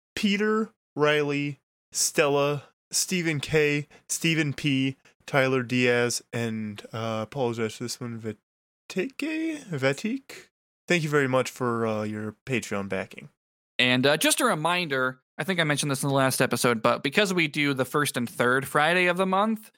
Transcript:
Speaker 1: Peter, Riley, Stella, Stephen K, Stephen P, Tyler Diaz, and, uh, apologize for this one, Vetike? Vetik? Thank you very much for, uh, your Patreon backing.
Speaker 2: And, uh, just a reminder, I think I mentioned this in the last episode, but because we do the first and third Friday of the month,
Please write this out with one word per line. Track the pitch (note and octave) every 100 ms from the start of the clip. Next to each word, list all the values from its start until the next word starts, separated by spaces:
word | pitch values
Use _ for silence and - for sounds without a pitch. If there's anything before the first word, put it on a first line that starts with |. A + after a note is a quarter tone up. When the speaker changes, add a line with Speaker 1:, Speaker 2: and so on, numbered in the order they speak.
| _
Speaker 1:
Peter, | - G#3+ G3+ G#3+ G#3+ G#3+ _ _
Riley, | - D3 D3+ D3 C#3+ C#3+ C#3 _ _ _
Stella, | - - - D3 C#3+ C#3+ D3 - _ _
Stephen | - - F#3 E3 D3+
K, | - D#3 D3 D3 C#3+ - -
Stephen | - E3 D#3 D3
P, | C3 D3+ C3+ C3+ C3 _ _ -
Tyler | C#3+ C3 C3
Diaz, | A#2 B2+ B2 A#2+ A#2+ - -
and, | B2 A#2 A2 G#2+ G#2 -
uh, | A2+ A2+ A2
apologize | A2 C#3+ A#2+ A#2 A2 -
for |
this | A#2+ -
one, | B2 A2+
Vetike? | A2 G#2+ _ _ _ _ - F#3+ C4+ - D4 D#4+ D#4+ D4+ G#3
Vetik? | D3+ C3 - G#3+ C4+ - - - _ _ _ -
Thank | F3
you | D#3
very | D3 C3+
much | C3 B2
for, | - B2 A#2 A2+
uh, | G#2+
your | G#2+ G#2+ G#2+ - -
Patreon | B2 - G2+ G2
backing. | G2 F#2+ - - _ _ _ _ -
Speaker 2:
And, | B2+ B2+ C3
uh, | D#3
just | D4 -
a |
reminder, | C4+ E3+ D#3 F3+ E3+ C3+ B2+ B2+ _ -
I |
think | D#3 F3+
I |
mentioned | D#3 C#3+ D3+
this | C3+
in | C#3+
the |
last | C#3 C3 -
episode, | C3 A#2+ B2 A2+
but | A#2+ A#2+
because | C#3+ C#3 G#3
we | F3+ D#3
do | D#3 D3
the | C3+
first | B2+ D3+ C#3+ C3
and | A#2+
third | - B2 C3 C3+
Friday | D3+ D#3 F3+ F3+
of | F3
the | F#3+
month, | F#3+ G#3+ A3 -